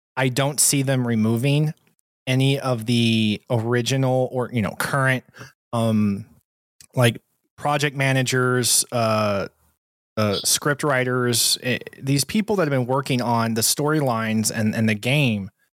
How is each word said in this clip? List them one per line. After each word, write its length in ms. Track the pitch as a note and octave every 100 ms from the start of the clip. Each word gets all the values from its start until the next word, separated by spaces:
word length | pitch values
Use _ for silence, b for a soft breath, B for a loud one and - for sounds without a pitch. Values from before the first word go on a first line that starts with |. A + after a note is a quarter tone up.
| _ -
I 140 | C3
don't 300 | B2 C#3 D3+
see 220 | - C#3+
them 240 | C3+ C3 A#2+
removing 680 | A#2 A2 A#2 C#3 C#3+ D#3 - _ _ _ _ -
any 320 | C3 C3+ C#3
of 260 | C3 B2 A2
the 560 | A#2+ A#2 A2+ A2 G#2 -
original 800 | A#2+ A2+ B2 A#2 C3+ C3 B2+ B2+
or, 180 | B2+ A#2
you 80 | A#2+
know, 120 | G2+ -
current, 440 | - C#3+ C3 B2+ - B B _ _
um, 520 | A#2 A2+ A2 G#2+ G2 G#2+ _ _ _ _ _ - -
like, 260 | A#2+ A2 - _ _ -
project 380 | D3 D3 D3 C3+
managers, 880 | C3+ C3+ B2+ C3 B2+ B2+ A#2 - -
uh, 560 | B2 A2+ G#2+ G#2+ G2+ - - _ _ _ _ _ -
uh, 180 | G#2+ G2 -
script 360 | - D3+ C#3
writers, 760 | D3+ C3 B2+ B2+ A#2+ A#2 - -
eh, 160 | B2+ A#2+ - -
these 220 | C3+ C#3
people 320 | - A3 G3+ G3+
that 80 |
have 60 | D#3
been 140 | C3+ A#2+
working 340 | C3 C3 B2+
on 320 | A#2 A#2 A2+
the 80 | A2+
storylines 880 | A2 - D3 D#3 C#3 A2+ A2+ A2 G#2
and, 240 | A2+ A2
and 140 | A2+ A2
the 80 | G#2
game. 560 | A#2 D3 C3+ G#2+ F#2+ - _